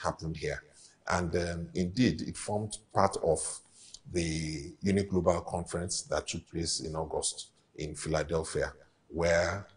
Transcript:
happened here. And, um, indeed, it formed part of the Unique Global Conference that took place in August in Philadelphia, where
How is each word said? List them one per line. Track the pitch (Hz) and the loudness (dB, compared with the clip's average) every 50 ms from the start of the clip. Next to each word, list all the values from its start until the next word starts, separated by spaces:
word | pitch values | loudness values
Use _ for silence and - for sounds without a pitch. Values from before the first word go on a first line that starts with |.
happened | - 87 82 - 82 80 80 | -2 -2 -2 -2 -4 -6 -4
here. | 76 73 73 69 - - - - - - - - _ - - | -4 -4 -4 -4 -4 -8 -14 -20 -20 -20 -20 -20 _ -4 0
And, | 92 87 90 82 80 | 0 0 2 2 0
um, | 87 87 87 85 85 85 82 - | 0 0 0 -2 -4 -6 -4 -2
indeed, | 92 92 87 92 123 127 107 - - | 0 0 0 4 4 4 4 4 2
it | - - 98 | -2 -6 -8
formed | - - - 104 104 110 104 - - - _ - | -8 -6 -4 -2 -2 -2 -4 -8 -10 -10 _ 2
part | - 98 95 - - | 4 4 4 4 2
of | - 82 78 - - - - - - _ - - - - - - - - | 2 2 2 2 2 -4 -8 -10 -14 _ -20 -20 -20 -20 -20 -18 -10 -4
the | 85 87 85 82 78 80 80 78 78 73 69 - - - | -2 0 0 2 2 0 0 -2 -2 -4 -6 -8 -8 -2
Unique | - 98 95 101 98 - | 2 2 4 4 2 2
Global | 190 - - 90 87 85 | 2 2 4 4 4 2
Conference | - - - 90 87 - - 87 87 92 - - - | 2 -4 -4 -6 -4 -4 -4 -4 -4 -2 -4 -6 -4
that | - 76 76 - - | -2 -2 -2 -2 -2
took | - 85 - _ | -6 -8 -8 _
place | - 82 82 80 - - | -6 -4 -2 -2 -2 -4
in | - 82 78 | -4 -4 -4
August | 80 80 78 78 73 71 - - - - - _ _ _ _ _ | -4 -4 -2 -2 -2 -2 -2 -4 -6 -10 -16 _ _ _ _ _
in | - 76 76 78 | -8 -8 -8 -6
Philadelphia, | - - 78 80 78 76 73 82 82 80 - - 76 67 69 - - - _ _ _ _ - | -6 -4 0 0 0 2 2 0 -2 0 0 0 0 0 -2 -4 -8 -20 _ _ _ _ -8
where | - 78 82 87 85 85 87 85 90 98 98 - - | -2 2 4 4 6 6 4 4 0 -2 -6 -10 -12